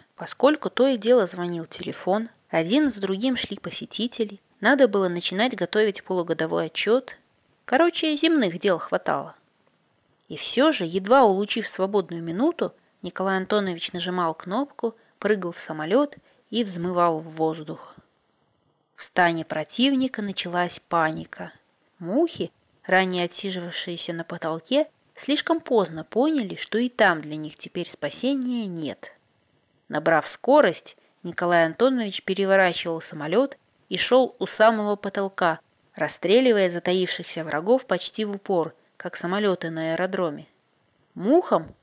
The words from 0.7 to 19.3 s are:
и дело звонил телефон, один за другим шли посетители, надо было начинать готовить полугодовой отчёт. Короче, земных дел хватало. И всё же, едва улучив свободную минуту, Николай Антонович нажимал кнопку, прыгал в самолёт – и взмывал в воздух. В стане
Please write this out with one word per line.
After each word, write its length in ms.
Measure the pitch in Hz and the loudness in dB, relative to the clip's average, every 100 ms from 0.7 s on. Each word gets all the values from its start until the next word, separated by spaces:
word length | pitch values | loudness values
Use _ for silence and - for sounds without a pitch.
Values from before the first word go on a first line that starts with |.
| - 254 | 2 2
и 100 | 247 | 2
дело 300 | 214 247 180 | 4 4 4
звонил 380 | 185 175 170 160 | -2 -6 -6 -8
телефон, 640 | - - - - 202 226 _ - | -12 -10 -6 -2 -2 -2 _ -4
один 400 | 165 165 262 302 | -2 2 2 2
за 120 | 208 | 0
другим 340 | 190 190 254 240 | -4 -2 -2 -2
шли 220 | - 202 | -4 -10
посетители, 840 | 175 - 233 - 233 - 208 202 _ - | -10 -12 -12 -6 -6 -4 -6 -6 _ -2
надо 260 | 208 277 254 | 2 6 6
было 220 | 202 185 | 4 0
начинать 460 | 175 - 185 247 285 | -2 -4 0 0 0
готовить 480 | 175 208 214 196 | -2 2 0 0
полугодовой 640 | - 185 170 165 160 165 160 | -4 -2 -2 -2 -2 -2 -2
отчёт. 500 | - 202 240 254 - _ _ _ _ - | -2 2 2 0 -18 _ _ _ _ -2
Короче, 500 | 262 339 349 311 294 | 4 4 2 -2 2
земных 440 | 320 320 202 175 | 2 4 2 0
дел 200 | 202 165 | 0 0
хватало. 560 | - 185 - 143 151 - _ _ _ _ _ _ _ _ - | 0 -4 -2 -4 -4 -16 _ _ _ _ _ _ _ _ -16
И 80 | - | -12
всё 340 | - - 302 | -6 2 2
же, 140 | 302 170 | 2 -2
едва 380 | 180 190 269 | -4 4 6
улучив 440 | 233 190 208 240 202 | 6 4 0 -4 -6
свободную 560 | - 190 202 175 170 | -4 0 0 -2 -6
минуту, 500 | 165 175 294 349 180 - _ _ | -6 0 0 0 -4 -6 _ _
Николай 360 | - - 190 190 | -12 -4 -2 -2
Антонович 560 | 185 214 196 170 - | 0 0 0 -6 -8
нажимал 400 | 180 175 180 170 | -8 -4 -2 -2
кнопку, 640 | 156 180 208 285 - 226 220 _ - | -4 -6 -4 -4 -6 -8 -8 _ -6
прыгал 320 | 202 208 185 | 0 0 -2
в 80 | 170 | -10
самолёт – 580 | - 156 156 226 294 - _ _ - | -10 -8 0 2 0 -4 _ _ -8
и 140 | 214 | -4
взмывал 560 | 214 175 175 175 175 160 | -4 -4 -2 2 2 2
в 100 | 165 156 | -4 -2
воздух. 600 | 160 160 156 160 - - _ _ _ _ _ _ _ _ _ - | -2 -2 -10 -12 -14 -20 _ _ _ _ _ _ _ _ _ -20
В 80 | |
стане 420 | - - 175 | -6 2 4